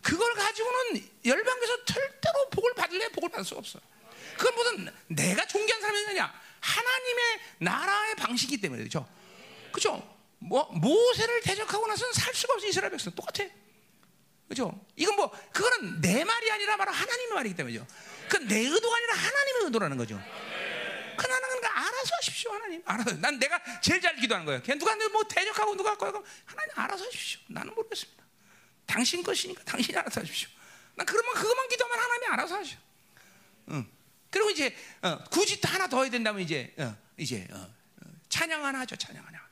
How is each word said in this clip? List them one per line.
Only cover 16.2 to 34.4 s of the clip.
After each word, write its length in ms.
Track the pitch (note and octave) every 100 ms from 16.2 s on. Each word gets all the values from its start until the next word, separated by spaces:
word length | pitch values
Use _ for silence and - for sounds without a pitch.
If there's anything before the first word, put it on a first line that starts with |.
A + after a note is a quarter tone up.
말이 260 | F4+ A#4 A4+
아니라 260 | G#4+ G4+ G#4
바로 160 | G4
하나님의 420 | F4+ G#4 A#4+ B4
말이기 220 | G4+ A#3 F3
때문이죠. 300 | C3 A2+ B2+ - - - -
그건 180 | G4 B3
내 120 | G#3+
의도가 380 | B3 F4 A4+ A#4
아니라 180 | A#4
하나님의 500 | G#4 - C5+ C#5 B4+
의도라는 320 | F#4 A3+ F3 C3+
거죠. 260 | A2+ G#2 - - - - - - - - - -
그 60 |
하나님은 380 | B4+ B4+ C5 B4+
그러니까 200 | A#4 -
알아서 360 | E4 B4 B4+ E5+
하십시오, 360 | - - A#4
하나님. 300 | G#4 A4 E4
알아서. 280 | - A#3 A#3+ E3
난 220 | A3+ C#4
내가 220 | C4+ E4+ - A#3+
제일 200 | - F4+
잘 160 | E4+ D4+
기도하는 280 | A3+ G3
거예요. 180 | D#3 C3
그냥 160 | - C#4+
누가 180 | F4 A4 A4
뭐 160 | G#4+
대적하고 520 | G#4 - G4 G4+ G#4+ G4
누가 200 | G4 G#4
거역하고 300 | - G#4 F#4+ -
하나님 280 | - - D5+ -
알아서 280 | - F#4 G#4+
하십시오. 340 | - - - -
나는 260 | - -
모르겠습니다. 480 | A4 A4+ A4 - - _ _ _ - - _ -
당신 360 | - B3+ F4
것이니까 400 | F4 - - -
당신이 320 | - - A#3 -
알아서 220 | C#4+ -
하십시오. 280 | D#3+ - - - - - -
난 120 | - -
그러면 280 | G#4+ A#4
그것만 340 | A4+ G#4+ C5 C5
기도하면 300 | A#4+ A#4+ A#4+
하나님이 280 | A#4+ A#4+ B4
알아서 260 | B3+ D#4+ F#4+
하셔. 180 | D#4 - _ _ _ - - - - _ -
응. 200 | D3 A2+ - _ _ _
그리고 200 | F#4+